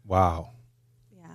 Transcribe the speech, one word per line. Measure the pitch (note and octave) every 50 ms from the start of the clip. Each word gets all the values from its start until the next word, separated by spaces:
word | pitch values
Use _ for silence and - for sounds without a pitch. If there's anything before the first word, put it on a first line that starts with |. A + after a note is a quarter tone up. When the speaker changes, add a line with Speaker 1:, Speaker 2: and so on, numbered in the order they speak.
| _
Speaker 1:
Wow. | G#2 F#2 F#2+ F#2+ F2 E2 E2 E2 - - - _ _ _ _ _ _ _ _ _ _ _
Speaker 2:
Yeah. | F#3 - E3 E3+